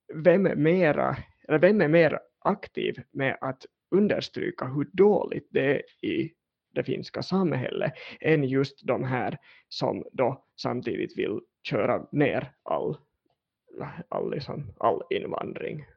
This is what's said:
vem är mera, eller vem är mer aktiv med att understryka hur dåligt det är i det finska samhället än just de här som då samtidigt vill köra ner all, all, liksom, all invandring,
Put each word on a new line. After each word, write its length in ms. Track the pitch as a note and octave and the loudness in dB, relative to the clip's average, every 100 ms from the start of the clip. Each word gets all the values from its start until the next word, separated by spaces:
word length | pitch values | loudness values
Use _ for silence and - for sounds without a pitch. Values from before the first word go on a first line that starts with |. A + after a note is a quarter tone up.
| - | -14
vem 320 | D#3 F3 F3 F#3 | 2 4 6 4
är 80 | - | 2
mera, 600 | D3+ F#3 E3 D3 C3 C3+ - _ - | 2 4 4 2 0 -2 -8 _ -2
eller 100 | D3+ | 4
vem 220 | F3 G#3+ | 6 6
är 80 | D3+ | 4
mer 300 | E3 D#3 - - _ | 6 4 2 -8 _
aktiv 580 | - G3+ - - G#2+ - - | -2 -2 -6 -4 -4 -4 -8
med 260 | C#3 C3+ - | -4 -4 -2
att 260 | B2+ C3 - _ - | -6 -8 -14 _ -2
understryka 720 | F#3 G#3 - - - - - C3 | 2 2 0 -4 -6 -6 -4 -6
hur 180 | C#3+ C#3 | -4 -2
dåligt 560 | F#3 G#3 G3+ - - - | 4 6 4 0 -6 -2
det 260 | - C3+ - | 0 2 0
är 60 | - _ - | -4 _ -4
i 240 | D#2+ D#3 _ _ _ _ | -2 -4 _ _ _ _
det 100 | - | -6
finska 380 | C3+ - - - | -4 -4 -6 -10
samhället 720 | - F#3+ F3+ C3 A#2+ - - - - - | -2 0 0 -2 -4 -4 -4 -6 -14 -4
än 240 | - D#3 | 2 2
just 420 | C3+ C3+ C#3 - - | 2 0 -2 -4 -4
de 180 | B2 | -2
här 340 | C3+ B2+ G2+ - _ - - | -2 -2 -4 -8 _ -20 -16
som 360 | - B2+ G2 - | -4 -2 -4 -4
då 320 | - D#3 C#3+ _ - | 0 0 -2 _ -8
samtidigt 580 | C3 B2 B2 F2+ - - | -4 -4 -4 -4 -4 -4
vill 220 | - G#2+ - _ - | -4 -4 -8 _ -4
köra 380 | - B2 G2+ - | 0 2 0 0
ner 400 | D3 C3+ G2 C3+ _ | 2 2 2 -4 _
all, 340 | - D2 - - _ _ _ _ _ _ _ - C#3+ D#3 - | -4 -2 -2 -6 _ _ _ _ _ _ _ -14 -12 -12 -8
all, 220 | - - | -4 -4
liksom, 440 | - - - G2+ - | -4 -6 -10 -10 -2
all 220 | A2+ - - | 0 0 -2
invandring, 760 | - - - - - - D3+ - | -6 -4 -6 -6 -8 -8 -10 -14